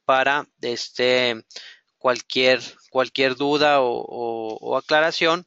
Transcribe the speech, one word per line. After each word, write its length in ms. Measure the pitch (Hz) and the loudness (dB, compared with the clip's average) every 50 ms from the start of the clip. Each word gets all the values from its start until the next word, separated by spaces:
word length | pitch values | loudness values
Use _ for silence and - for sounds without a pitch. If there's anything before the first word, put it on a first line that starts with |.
| _ | _
para, 420 | - 135 131 131 139 139 147 135 - _ _ | 0 2 2 2 2 0 -2 -2 -6 _ _
este, 840 | - 123 120 113 - - - - 123 127 127 127 123 120 117 110 - _ - - - - - - _ _ _ _ | -8 -6 -6 -6 -8 -8 -4 -2 0 2 2 2 2 0 -2 -4 -8 _ -20 -20 -20 -20 -20 -20 _ _ _ _
cualquier, 640 | - 131 123 117 - - - 131 131 127 131 123 120 - - _ _ _ | 0 0 0 -2 -4 -6 -2 2 4 4 2 2 0 -8 -18 _ _ _
cualquier 440 | - 131 127 120 - - 135 131 127 | -2 -2 -2 -2 0 0 0 0 0
duda 460 | 123 143 143 147 147 151 147 143 139 | 0 0 0 2 2 4 4 4 2
o, 180 | 131 123 120 120 | 2 0 -2 -4
o, 580 | 117 - - 120 120 117 117 113 110 110 110 - | -6 -8 -8 -8 -6 -6 -6 -6 -8 -8 -10 -8
o 160 | - 120 127 | -6 -4 -4
aclaración 680 | 131 - - 156 151 156 165 160 - 175 160 165 175 175 | -4 -2 0 2 2 2 2 0 0 0 0 0 0 -4